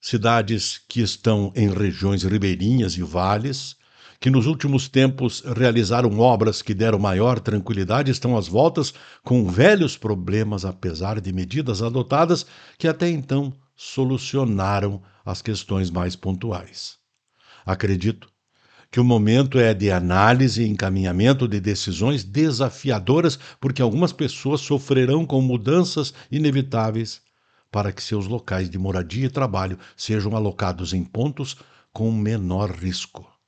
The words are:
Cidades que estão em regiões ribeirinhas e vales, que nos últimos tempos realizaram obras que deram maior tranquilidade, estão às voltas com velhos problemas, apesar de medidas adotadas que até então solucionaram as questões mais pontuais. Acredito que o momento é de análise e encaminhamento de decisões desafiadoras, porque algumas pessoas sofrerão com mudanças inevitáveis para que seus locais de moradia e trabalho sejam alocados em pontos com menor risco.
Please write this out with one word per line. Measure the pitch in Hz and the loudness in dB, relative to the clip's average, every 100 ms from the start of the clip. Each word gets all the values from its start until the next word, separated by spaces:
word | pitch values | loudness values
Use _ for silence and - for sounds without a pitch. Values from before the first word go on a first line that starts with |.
Cidades | - 117 110 117 104 110 - - _ | -4 -2 2 2 2 -2 -4 -10 _
que | 120 | -2
estão | 107 - - 107 98 | -2 0 0 2 0
em | 92 104 | 2 0
regiões | 95 101 90 95 98 | 2 -2 0 0 0
ribeirinhas | 92 104 98 87 98 127 104 85 | 0 0 0 0 2 2 0 -2
e | |
vales, | 87 85 92 104 123 135 - - _ _ - _ | -4 0 0 0 -2 -8 -12 -18 _ _ -20 _
que | 131 | 2
nos | 131 117 | 4 2
últimos | 160 147 135 - | 0 0 0 0
tempos | 135 131 131 127 - | 2 2 2 -4 -6
realizaram | - 113 127 117 101 120 123 104 | -8 2 2 4 2 2 2 4
obras | 120 113 107 101 | 4 6 2 0
que | - | -4
deram | 101 113 107 | 0 2 2
maior | 101 92 117 120 | 2 2 2 0
tranquilidade, | 104 104 92 101 92 117 143 | -2 -4 -2 -4 0 0 0
estão | 131 123 117 | -2 0 -2
às | 85 | 0
voltas | 92 156 165 147 - - - | 2 2 2 -6 -8 -20 -20
com | - 123 101 | 0 2 2
velhos | 90 151 208 151 - | 4 4 6 2 -2
problemas, | 110 101 90 101 110 101 | -4 -4 -2 -2 0 -4
apesar | 95 90 92 80 90 92 | -6 -6 -8 -6 -4 -4
de | 95 | -4
medidas | 92 92 127 135 98 | -6 -4 -4 -4 -4
adotadas | 117 123 123 143 165 175 - - - _ | -2 -2 -2 2 2 2 -2 -18 -20 _
que | 165 | -2
até | 156 175 | 0 -2
então | 165 135 135 139 135 _ _ | -2 -2 -2 -2 -8 _ _
solucionaram | - - 131 131 - 135 127 101 95 101 101 98 - _ | -12 -2 0 0 -2 -2 0 0 0 0 -2 -4 -12 _
as | - 95 | -8 -8
questões | - 104 - 95 92 | -4 -6 -2 -2 -2
mais | 85 90 90 | -2 -4 -4
pontuais. | 92 92 117 90 87 - - - _ _ _ _ _ - - | -6 -4 -4 -8 -10 -16 -18 -18 _ _ _ _ _ -16 -6
Acredito | 92 - 95 98 110 - _ _ _ _ _ _ | -2 0 0 0 -4 -10 _ _ _ _ _ _
que | - | 2
o | |
momento | 123 117 107 117 135 131 | 4 6 6 4 4 4
é | 117 | 4
de | 104 101 | 4 2
análise | 92 87 90 104 123 131 104 | 2 2 4 6 6 4 2
e | 113 | 0
encaminhamento | 104 98 95 95 90 113 135 123 | 0 -2 0 0 2 4 4 2
de | 104 | -2
decisões | 95 98 - 85 110 143 | -2 -4 -4 -2 0 -2
desafiadoras, | 95 104 160 117 143 - 135 110 90 147 170 139 - - | -4 0 0 0 -2 -4 -4 -2 2 2 2 -2 -12 -6
porque | 135 131 | -6 0
algumas | 123 113 175 | 0 2 0
pessoas | - 147 - 135 147 | 0 -6 -4 -4 -4
sofrerão | - 147 139 131 127 147 160 | 0 -2 2 2 4 2 2
com | 143 | 2
mudanças | 131 123 107 165 180 160 139 - - | 2 0 2 2 2 0 -6 -8 -8
inevitáveis | 147 151 135 135 120 110 110 113 - _ _ _ _ _ | -2 0 0 0 -2 -2 -2 -6 -10 _ _ _ _ _
para | 104 101 | -4 -4
que | 95 | -4
seus | - 107 95 | -6 -4 -4
locais | 117 - 92 92 | -6 -4 -4 -4
de | 95 | -4
moradia | 95 90 85 101 131 | -2 -2 -4 -4 -4
e | |
trabalho | 131 131 98 95 90 - _ | -2 -2 -2 -4 -8 -14 _
sejam | - 110 101 110 | -4 -2 0 -2
alocados | 104 92 95 90 87 | -2 -2 -4 -4 -4
em | 92 | -4
pontos | 87 110 135 143 135 - - _ _ | -4 -4 -4 -4 -10 -12 -20 _ _
com | - 113 | -4 -2
menor | 110 104 113 92 92 90 | 0 0 -2 -2 -2 -4
risco. | 85 90 90 - - - _ | -4 -6 -6 -10 -16 -20 _